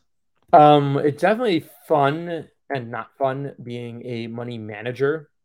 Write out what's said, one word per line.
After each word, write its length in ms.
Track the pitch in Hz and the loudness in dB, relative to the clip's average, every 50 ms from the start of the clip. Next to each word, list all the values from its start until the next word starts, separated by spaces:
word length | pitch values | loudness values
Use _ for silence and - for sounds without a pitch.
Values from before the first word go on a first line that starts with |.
| _ _ _ _ _ _ _ _ _ - | _ _ _ _ _ _ _ _ _ 6
Um, 460 | - 151 151 151 147 147 143 139 139 139 | 8 8 10 10 8 6 4 2 -2 0
it's 240 | 143 147 139 - | 0 -2 -2 0
definitely 420 | 170 190 220 226 254 214 170 151 - - - - - | 0 0 0 0 0 -2 -2 -2 -4 -8 -20 -16 -4
fun 640 | - 160 143 139 139 151 165 170 175 165 156 - - _ _ _ - | 0 0 2 2 2 0 -2 -8 -10 -10 -10 -12 -16 _ _ _ -8
and 200 | 139 135 117 117 | -8 -8 -8 -8
not 260 | 120 113 113 - _ | -10 -12 -12 -12 _
fun 380 | - 139 131 131 139 143 135 - - | -4 -4 -4 -4 -4 -10 -12 -12 -14
being 420 | 123 120 120 120 120 120 117 120 120 | -14 -12 -12 -12 -12 -12 -14 -14 -12
a 220 | 123 120 113 117 | -10 -10 -8 -8
money 320 | 117 117 120 120 123 120 113 | -10 -10 -12 -10 -10 -10 -12
manager 720 | 107 107 104 104 113 123 123 127 139 139 156 160 151 _ _ _ | -12 -12 -12 -10 -10 -10 -4 -2 -2 -2 -2 -4 -8 _ _ _